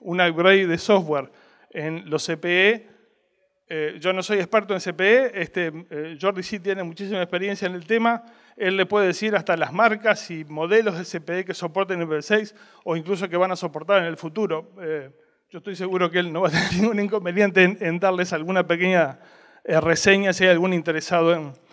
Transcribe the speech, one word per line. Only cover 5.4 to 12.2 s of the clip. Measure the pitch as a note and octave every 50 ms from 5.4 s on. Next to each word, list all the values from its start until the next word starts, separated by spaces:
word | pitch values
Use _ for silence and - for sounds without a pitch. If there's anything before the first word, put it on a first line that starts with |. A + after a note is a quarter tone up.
| E3+
este, | - - F#3 F3 D#3+ D3+ D#3+ F3 -
eh, | E3 D3 D3+ D#3+ E3 C#3
Jordi | F3 G3 G3+ F#3 F3+
sí | - A3 G3+
tiene | E3+ G3 F#3+ G3 F3+
muchísima | E3 E3 E3+ G3+ G3 G#3+ F#3+ F3+
experiencia | F3+ F#3 F3 F#3+ G3+ G3+ - G3+
en | F3+ F3+
el | F3+ E3+
tema, | D#3+ A3 A3+ A3+ A#3 A#3 A#3 A#3 - - _ _ _ _
él | - G#3+ F#3 F#3+
le | G3 F#3
puede | F#3 G#3 G#3 G3+ F#3
decir | F3 - G#3+ A3 G#3
hasta | F#3+ D#3+ - F3
las | E3 D#3 C3+ -
marcas | F#3 A3+ A3+ G#3+ G#3+ G#3+ A3 G#3 G#3 - -
y | E3+ D#3+ D#3
modelos | D3 D3+ D3+ D#3+ E3+ G3+ A3+ A3+ G#3+ F3 E3
de | F#3
C | - - E3+
P | D3+ - E3+ F3+
E | F#3
que | F#3 F#3
soporten | - - E3+ D#3 F#3+ G3 F#3 F#3+ F3 E3+
I |
P | D#3+ D#3
v | D3+